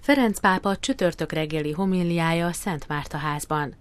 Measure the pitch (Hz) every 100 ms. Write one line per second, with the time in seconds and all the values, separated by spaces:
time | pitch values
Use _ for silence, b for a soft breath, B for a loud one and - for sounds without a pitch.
0 | - 277 233 196 202 185 202 196 - 262
1 | 180 - 156 156 156 156 151 151 190 185
2 | 170 170 165 170 170 170 - 151 - 147
3 | 143 151 151 147 - 156 143 -